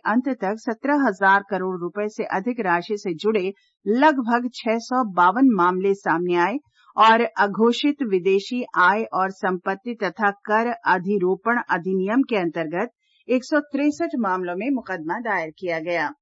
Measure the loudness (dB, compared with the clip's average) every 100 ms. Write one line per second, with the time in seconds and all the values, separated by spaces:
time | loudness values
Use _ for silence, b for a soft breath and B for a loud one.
0 | -2 0 -2 -2 -4 -4 -6 -6 -2 0
1 | 0 2 4 2 2 -4 -4 -6 -6 -6
2 | -6 -6 -6 -4 -4 -4 0 0 -2 -6
3 | -4 -4 0 0 -2 -6 _ _ -2 4
4 | 4 4 0 -2 -2 -6 -4 -4 -2 -2
5 | -2 2 2 4 4 4 2 2 0 0
6 | 0 -2 0 0 0 -2 -10 b b b
7 | 6 6 2 0 0 2 2 2 0 -2
8 | 0 0 2 2 0 -6 -4 2 4 2
9 | 0 -2 -2 -2 -4 -2 -4 -6 -6 -6
10 | -6 0 0 0 0 0 0 -2 0 0
11 | 2 0 2 0 0 -2 0 -2 -2 -2
12 | 0 0 2 0 0 -2 -4 -4 -4 _
13 | _ _ -2 -2 0 -2 -2 0 0 0
14 | -2 -2 -2 -2 -4 -4 -2 -4 -4 -6
15 | -6 -6 -2 -4 -4 -8 -6 -4 -4 -2
16 | -4 -6